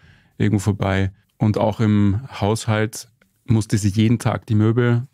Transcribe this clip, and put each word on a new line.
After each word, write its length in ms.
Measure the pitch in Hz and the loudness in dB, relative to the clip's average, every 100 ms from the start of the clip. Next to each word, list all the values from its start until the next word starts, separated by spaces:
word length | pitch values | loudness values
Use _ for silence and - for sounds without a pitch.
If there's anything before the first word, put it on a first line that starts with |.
| - _ _ - | -20 _ _ -4
irgendwo 220 | 107 101 | 0 0
vorbei. 520 | 104 98 98 95 98 - _ - | 0 -2 0 0 -2 -6 _ -2
Und 200 | 107 101 | 0 2
auch 220 | 107 104 | 0 0
im 420 | 110 104 101 101 135 - | 0 2 0 -2 -6 -4
Haushalt 720 | 101 110 - 107 110 - - _ _ _ - | -2 -2 -2 -2 -2 -8 -18 _ _ _ -2
musste 320 | 110 - 107 | 0 0 0
sie 120 | 101 | 0
jeden 300 | 101 110 117 | 2 2 2
Tag 280 | 113 101 - | -2 -4 -2
die 80 | 107 | 0
Möbel 520 | 110 117 120 120 131 | 2 2 2 0 -4